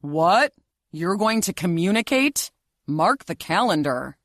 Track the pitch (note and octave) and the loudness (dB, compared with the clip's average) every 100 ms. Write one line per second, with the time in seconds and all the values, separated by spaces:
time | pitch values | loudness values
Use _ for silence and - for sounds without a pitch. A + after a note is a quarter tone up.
0 | C#3+ D3+ E3 G#3+ C4 _ _ _ _ D#3 | -4 0 4 4 2 _ _ _ _ -6
1 | E3 G3+ G#3+ A3+ G#3+ - F3 E3 F3+ A3 | -2 0 0 0 -2 -4 -2 0 2 0
2 | A3+ C4 C#4 - - _ _ _ - D3+ | 2 2 2 -2 -10 _ _ _ -6 0
3 | F3 C#4 - D#3+ - E3+ A#3+ E3 D3 B2+ | 2 0 -4 -12 -2 0 2 0 0 -2
4 | C3 C3+ | -6 -14